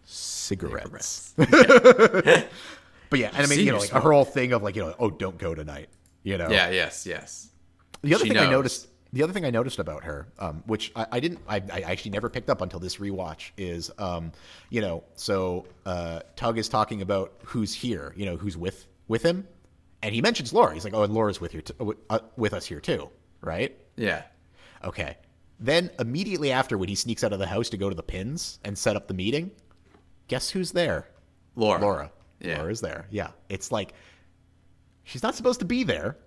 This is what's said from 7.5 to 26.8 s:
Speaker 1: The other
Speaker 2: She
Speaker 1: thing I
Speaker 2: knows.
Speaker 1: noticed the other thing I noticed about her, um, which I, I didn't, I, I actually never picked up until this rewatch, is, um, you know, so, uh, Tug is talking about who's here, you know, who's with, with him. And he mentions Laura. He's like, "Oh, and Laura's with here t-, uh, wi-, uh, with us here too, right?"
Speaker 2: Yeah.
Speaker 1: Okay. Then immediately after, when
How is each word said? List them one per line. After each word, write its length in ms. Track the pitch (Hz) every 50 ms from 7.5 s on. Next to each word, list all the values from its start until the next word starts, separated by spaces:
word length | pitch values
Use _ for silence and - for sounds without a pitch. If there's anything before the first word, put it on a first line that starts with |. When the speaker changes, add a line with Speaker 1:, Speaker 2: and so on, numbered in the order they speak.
| _ _ _ _ _ _ _ _ - -
Speaker 1:
The 140 | - 143 160
other 100 | 214 -
Speaker 2:
She 40 | -
Speaker 1:
thing 60 | - 220
I 60 | 98
Speaker 2:
knows. 60 | 90
Speaker 1:
noticed 360 | 131 135 135 123 - - - - _ _ _ _ -
the 100 | 127 147
other 100 | 165 185
thing 120 | 202 165
I 40 | 135
noticed 300 | 120 113 123 135 - -
about 240 | 90 82 76 71 69
her, 240 | 80 73 71 82 - - -
um, 240 | 98 85 76 80 -
which 260 | 107 110 107 - - -
I, 100 | 113 113 - -
I 60 | 123
didn't, 200 | 139 170 175 - -
I, 140 | - 107 101 95 98
I 100 | - -
actually 300 | 95 - 95 98 - 110
never 180 | 98 107 113 117
picked 200 | - 127 - -
up 120 | 120 -
until 180 | 92 90 - 87
this 180 | 87 90 -
rewatch, 540 | - 101 101 98 92 92 82 78 - - - _
is, 320 | - 98 90 85 85 82 - - -
um, 320 | 104 92 87 85 82 80 - - - - - - - _
you 120 | - 117
know, 220 | 104 92 82 82 - _ _
so, 500 | - - - 101 95 92 92 90 92 - - - _ _
uh, 360 | 98 90 87 85 82 82 82 - - _
Tug 220 | - - 117 113
is 100 | 113 107
talking 340 | - - 110 107 - 117 101
about 320 | 95 92 101 95 95 - - - -
who's 280 | - - 127 107 95 -
here, 400 | - - 123 110 80 71 71 -
you 80 | - 101
know, 100 | 95 87
who's 220 | 82 104 104 82
with, 280 | 80 85 92 - - - _ _ _ _
with 160 | - 110 117 -
him. 240 | 170 175 185 196 - - - _ _ _ _ _ _ _ _ -
And 100 | 107 104
he 80 | 113
mentions 320 | 143 226 240 - 147 113 160
Laura. 200 | 220 233 98 78
He's 100 | 80 90
like, 100 | 104 101
"Oh, 100 | 110 104
and 100 | 101 107
Laura's 280 | 113 110 104 95 -
with 100 | 85 85 -
here 80 | 80
t-, 120 | - - - -
uh, 60 | 113
wi-, 120 | 104 110 - - -
uh, 100 | 110 113 - - -
with 180 | - 110 104 -
us 120 | 92 -
here 120 | - - 73
too, 300 | - - 151 - 71 - - _ _ _ _ _
right?" 340 | - 82 80 90 120 - - - - _ _
Speaker 2:
Yeah. 280 | - 117 101 82 76 - - _ _ _ _ _ - - - - - -
Speaker 1:
Okay. 340 | 90 - - 90 - - - - _ _ _ _ _ _ _
Then 300 | 113 120 151 175 180 175 - -
immediately 520 | 120 113 127 165 202 214 196 151 151 139
after, 260 | 127 131 135 - 117
when 100 | 98